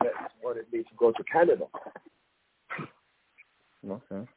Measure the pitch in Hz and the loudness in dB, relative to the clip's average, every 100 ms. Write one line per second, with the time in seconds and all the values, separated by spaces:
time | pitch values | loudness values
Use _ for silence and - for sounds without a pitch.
0 | 120 - - _ 120 117 113 117 113 - | -2 -2 -8 _ -8 -8 -6 -6 -6 4
1 | 117 113 - 160 175 127 - - - - | 4 4 0 4 6 4 0 -10 -14 -18
2 | - _ _ _ _ _ - - - _ | -20 _ _ _ _ _ -14 -12 -12 _
3 | _ _ _ _ - _ _ _ 98 101 | _ _ _ _ -20 _ _ _ -10 -10
4 | - 98 120 | -8 -10 -8